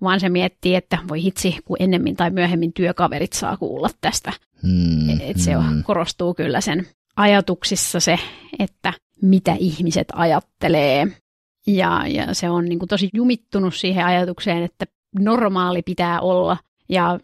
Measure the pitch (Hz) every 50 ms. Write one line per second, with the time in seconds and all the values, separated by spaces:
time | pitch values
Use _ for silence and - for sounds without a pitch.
0 | 190 185 190 196 185 185 180 180 180 180 _ - - 180 180 180 - - - 160
1 | 170 180 151 160 170 190 - - - 190 - - - - 180 - 185 190 185 175
2 | - - - - 175 170 190 185 175 175 180 165 165 165 - - 180 175 180 -
3 | 175 156 147 143 156 - - - 214 185 185 - - - - - 143 - - -
4 | - - - - - - - - _ _ _ - - 90 92 90 87 82 82 78
5 | 78 76 76 76 - - 101 92 87 85 85 82 80 78 76 76 78 - 202 175
6 | 170 - - - 180 170 180 - 165 - 123 - 202 - 147 175 185 - _ _
7 | _ _ - - 208 208 202 202 190 - 180 - - - 202 - - - - 175
8 | - - 165 170 - - - - - - - - 202 - _ _ - 180 170 -
9 | _ _ _ - 196 190 190 190 - - - - 180 185 151 156 180 165 147 -
10 | - - - - 170 170 156 143 - _ _ - - 156 165 156 143 143 131 143
11 | 151 202 - _ _ _ _ _ _ _ _ _ - 214 202 185 180 170 170 -
12 | - - - - - - 190 - - 175 170 175 175 175 175 170 185 175 208 185
13 | 196 190 208 220 240 247 247 233 _ _ - 202 190 185 - - - 185 185 185
14 | 175 170 180 175 180 180 175 - - 202 170 170 170 170 _ - 190 - _ _
15 | _ _ - 196 202 214 233 254 233 202 196 185 180 180 180 175 170 - 180 -
16 | 175 170 170 170 - 185 185 180 180 165 180 170 _ _ _ _ _ - 180 185
17 | 175 175 180 180